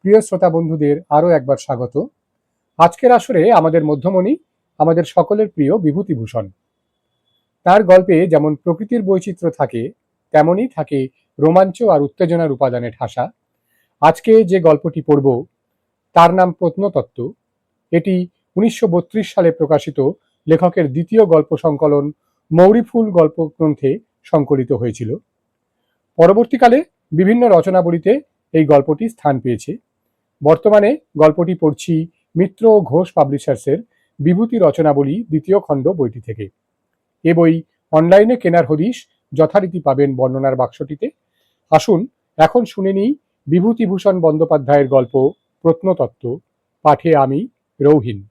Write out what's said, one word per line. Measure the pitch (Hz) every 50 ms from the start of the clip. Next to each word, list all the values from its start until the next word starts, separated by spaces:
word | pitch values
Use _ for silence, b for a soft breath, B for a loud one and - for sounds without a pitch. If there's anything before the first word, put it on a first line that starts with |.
প্রিয় | - 190 208 220
শ্রোতা | 220 - 196 180 185 175
বন্ধুদের | 160 165 170 156 160 151 151 143 147 160 180 _
আরও | 147 151 165 175
একবার | 165 147 127 135 139
স্বাগত। | 127 - - 135 117 127 123 - 143 214 285 _ _ _ _ _ _ _ _ _ _ _ _ _
আজকের | - 165 175 - _ - 247
আসরে | 247 226 - - 247 170 160 220
আমাদের | 233 190 - 165 160 170 156
মধ্যমণি | 151 151 139 139 185 196 185 185 214 311 359 _ _ _ _ _ _ _
আমাদের | - 151 165 165 170 170
সকলের | - - 180 170 - 208 214 214 208
প্রিয় | _ 160 143 139 185
বিভূতিভূষণ। | 226 170 151 143 185 202 - 156 117 113 107 - 113 104 98 95 _ _ _ _ _ _ _ _ _ _ _ _ _ _ _ _ _ _ _ _ _ _
তার | 180 185 214 214
গল্পে | 175 185 185 180 - 175 156 180
যেমন | 175 160 147 151 156 151
প্রকৃতির | - _ 175 165 170 214 208 240 233
বৈচিত্র্য | 202 190 196 185 - 202 175 _ - 196 196
থাকে, | - 143 127 - 113 117 151 - _ _ _ _ _ _ _
তেমনই | - 151 151 165 180 202 247
থাকে | 254 _ 165 147 - 151 139 131 131 _ _ _ _ _ -
রোমাঞ্চ | 143 160 170 185 190 190 175 - 240
আর | 208 170 147
উত্তেজনার | 143 139 _ _ 185 160 170 170 165 156
উপাদানে | 135 120 139 127 123 120 120 117
ঠাসা। | 110 _ 127 113 - 127 127 196 _ _ _ _ _ _ _ _ _ _ _ _ _ _
আজকে | 143 160 160 - - 233 220 226 214
যে | 170 190 190
গল্পটি | 165 165 151 147 - 165 - 160
পড়ব, | 143 - 147 143 135 139 123 120 156 _ _ _ _ _ _ _ _ _ _ _ _ _ _
তার | 170 170 175 180
নাম | 185 185 180
প্রত্নতত্ত্ব। | 165 _ 185 165 165 190 196 202 - 139 120 _ _ - 120 160 226 _ _ _ _ _ _ _ _ _ _ _
এটি | 170 170 160 196 190 180 180 175 _ _ _ _ _
উনিশশো | 180 214 226 - - 247
বত্রিশ | 190 170 175 170 _ - 220 202 - -
সালে | 202 175 165
প্রকাশিত | 165 165 156 139 156 147 - 165 143 - 131 143 202 _ _ _ _ _ _
লেখকের | 156 160 156 180 180 - 185 165 139
দ্বিতীয় | 127 160 170 _ 220 220 214
গল্প | 175 165 156 151 _ 165
সংকলন | 143 - 165 147 139 160 151 147 143 143 147 151 _ _ _ _ _ _ _ 160
মৌরিফুল | 170 180 196 220 240 233 _ - 233 226 214
গল্পগ্রন্থে | 180 175 156 156 160 - 165 151 _ - 160 156 143 _ 139 135 139 - _ _ _ _ _
সংকলিত | - - 151 139 - 151 131 127 120
হয়েছিল। | 139 101 117 117 98 - 120 107 135 208 _ _ _ _ _ _ _ _ _ _ _ _ _ _ _ _ _ _ _
পরবর্তীকালে | - 165 175 202 220 240 233 - 240 254 233 240 285 349 _ _ _ _ _
বিভিন্ন | 160 156 185 196 226 240 247 233
রচনাবলিতে | 190 165 160 190 180 185 170 170 170 165 - 190 247 294 - _ _ _ _ _ -
এই | 160 156
গল্পটি | 143 151 139 - 160 151 147 220 226
স্থান | - _ - 147 139 123
পেয়েছে। | 107 123 120 110 - - 185 254 _ _ _ _ _ _ _ _ _ _ _ _ 147
বর্তমানে | 147 160 160 - 214 208 208 196 214 285 302 _ _ _
গল্পটি | 147 156 156 151 - 175 175 180
পড়ছি | 170 165 151 131 - - - 165 160 160 170 _ _ _ _ _
মিত্র | 160 190 - _ _ 220
ও | 226 214 208
ঘোষ | 175 131 131 165 185 170 _
পাবলিশার্সের | 170 143 - 143 139 - - 131 - - - 139 202 233 _ _ _ _ _ _ -
বিভূতি | 143 160 175 190 233 226 247 226
রচনাবলী | 185 151 - - 160 151 139 139 143 139 143 226 233
দ্বিতীয় | - 156 156 156 - 190 196
খণ্ড | 185 - 151 135 131
বইটি | 165 190 160 135 113 110 120
থেকে। | - 117 104 104 104 92 _ _ _ _ _ _ _ _ _ _ _ _ _ _ -
এ | 160 170
বই | 170 170 165 165 165 156 _ _ _ _ _
অনলাইনে | - 156 165 170 190 202 214 226 247
কেনার | 247 - 175 170 170 143
হদিশ | 113 156 151 170 233 247 - - _ _ _ _ _ 139
যথারীতি | 135 160 156 - 202 185 175 170 180
পাবেন | - 143 131 135 143 143 131
বর্ণনার | 127 131 131 127 135 135 135 131
বাক্সটিতে। | 127 127 123 _ _ 151 139 156 - 220 285 _ _ _ _ _ _ _ _ _ _ _ _
আসুন | 160 151 - - 196 165 220 - _ _ _ _ _
এখন | - 160 156 - 247 226
শুনে | - - 202 190 190 196
নিই | 196 202 247 294 - _ _ _ _ _
বিভূতিভূষণ | 139 156 180 180 226 233 233 233 180 196 185 - 202 185 180
বন্দ্যোপাধ্যায়ের | 165 160 151 156 160 160 160 147 131 131 147 143 139
গল্প | 127 135 131 127 117 - 135 131 - - _ _ _ _ _
প্রত্নতত্ত্ব, | - 165 160 165 - 190 180 - 135 120 _ _ - 117 131 165 _ _ _ _ _ _ _ _
পাঠে | - 151 143 - - 170 160
আমি | 143 135 131 135 151 220 - _ _ _ _ _ _
রৌহিন। | 139 143 151 147 107 120 107 98 98 104